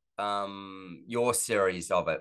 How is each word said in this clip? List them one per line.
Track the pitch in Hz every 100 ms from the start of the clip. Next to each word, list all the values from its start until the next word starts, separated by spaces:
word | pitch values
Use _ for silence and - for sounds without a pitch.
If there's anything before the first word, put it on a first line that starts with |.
| _ -
um, | 104 101 98 98 98 95 92 82 90
your | 117 120
series | 117 - 104 95 90 80
of | 90 82
it. | 78